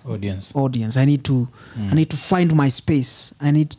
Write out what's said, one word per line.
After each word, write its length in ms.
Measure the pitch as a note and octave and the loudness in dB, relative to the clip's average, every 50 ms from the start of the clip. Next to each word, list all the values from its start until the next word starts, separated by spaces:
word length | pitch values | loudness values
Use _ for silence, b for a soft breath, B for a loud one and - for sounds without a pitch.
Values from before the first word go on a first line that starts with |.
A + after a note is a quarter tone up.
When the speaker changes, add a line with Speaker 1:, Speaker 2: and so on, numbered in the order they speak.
| - | -10
Speaker 1:
Audience. 460 | B2+ A2 G2 G2+ G2+ F#2+ F#2+ - - - | -8 -8 -4 -4 -4 -6 -6 -10 -6 -4
Speaker 2:
audience. 420 | C#3+ C3+ C3 B2+ A#2+ A2 A2 A#2 | -2 -2 -2 -2 -2 -4 -2 0
I 80 | C3 C3+ | 2 4
need 180 | C#3+ C#3+ C3+ - | 4 2 2 0
to, 220 | - C3+ B2 A#2+ - B B B B B | 0 0 0 0 -2 B B B B B
Speaker 1:
Mm. 140 | B2 G#2 G2 | -6 -2 0
Speaker 2:
I 40 | A#2+ | 2
need 140 | D#3+ D#3 - | 2 2 0
to 80 | D#3 | -2
find 360 | C#3 - - F#3+ F3+ F3 E3 D#3+ | -8 -2 0 2 2 4 4 4
my 120 | D3+ C#3 C3+ | 4 2 2
space. 640 | - - - - D#3 C#3 B2 - - - - - - - | 0 -2 -2 0 0 0 0 -2 -6 -6 -8 -10 -10 -4
I 120 | C#3+ D3 | 0 2
need 240 | D3 D3+ D3+ D3 - | 2 2 2 0 -4